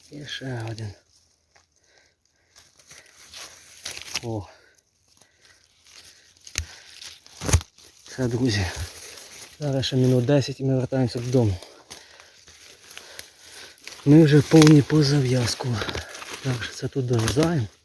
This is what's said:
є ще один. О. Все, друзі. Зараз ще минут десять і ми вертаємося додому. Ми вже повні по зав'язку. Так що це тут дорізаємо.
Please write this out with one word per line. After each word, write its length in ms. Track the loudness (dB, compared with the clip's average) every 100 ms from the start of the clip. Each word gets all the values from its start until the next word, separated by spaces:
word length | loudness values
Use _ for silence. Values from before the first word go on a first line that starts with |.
| -20
є 160 | -18 -14
ще 360 | -12 -10 -10 -10
один. 220 | -10 -12 -14 _ _ _ _ _ _ _ _ _ _ _ _ _ _ _ -20 -20 _ -20 -20 -20 -20 -20 -18 -18 -20 -20 -16 -14 -14 -12 -10
О. 240 | -8 -10 -10 -20 _ _ _ _ _ _ -20 _ _ _ _ _ _ -20 -20 -20 _ _ -14 -12 -12 -16 -20 -20 -20 -20 -20 -12 0 0 -2 _ -20 _ -16
Все, 220 | -6 -4
друзі. 380 | 0 0 -2 -4 -8 -12 -14 -18 -18 -18 -20 -20 -10
Зараз 260 | -4 -4 -2
ще 100 | 0
минут 300 | 2 2 2
десять 340 | 0 0 -4
і 40 |
ми 160 | -2 -2
вертаємося 400 | -2 -2 -2 -2
додому. 380 | -2 2 2 -2 -8 -20 -20 -20 -20 -20 -20 -20 -20 -20 -20 -20 -20 -20 -20 -18 -18 -18 -20 -20 -20 -20 -20 -4 6
Ми 180 | 8
вже 180 | 8 6
повні 400 | 6 8 10 8
по 220 | 6 2
зав'язку. 640 | 2 2 0 0 -2 -4 -6 -6 -6 -8 -12 -16 -16 -10
Так 200 | -6 -6
що 100 | -8
це 140 | -8 -6
тут 180 | -4 -2
дорізаємо. 640 | 0 0 0 0 0 -4 _